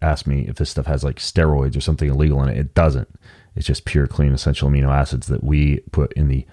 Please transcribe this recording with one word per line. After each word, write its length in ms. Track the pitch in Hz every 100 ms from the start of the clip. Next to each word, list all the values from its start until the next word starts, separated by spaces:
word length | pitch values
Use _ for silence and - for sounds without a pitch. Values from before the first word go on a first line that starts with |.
ask 240 | 78 73 71
me 200 | 69 -
if 80 | -
this 120 | -
stuff 160 | - 67
has, 180 | 71
like, 120 | 73 -
steroids 600 | - 95 78 71 67 71
or 40 |
something 280 | 80 73 73
illegal 340 | 67 76 69
in 60 | 67
it. 100 | 58
It 160 | 69
doesn't. 340 | - 80 67 - - - - _
It's 120 | - -
just 180 | -
pure, 220 | - 73 67
clean, 260 | - 71
essential 360 | 67 73 67 69
amino 200 | 69 67
acids 400 | 69 69 62 -
that 160 | 67
we 360 | 69 73 73 71 -
put 200 | - 67
in 140 | - 71
the 160 | 65 -